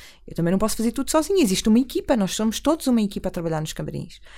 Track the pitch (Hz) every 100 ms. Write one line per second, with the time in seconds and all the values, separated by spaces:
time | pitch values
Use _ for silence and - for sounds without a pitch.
0 | - - - - 170 190 214 - 226 233
1 | 262 311 302 392 262 285 226 220 269 381
2 | - 254 185 - 220 214 277 320 262 240
3 | 202 202 185 180 165 156 156 - 156 147
4 | - - -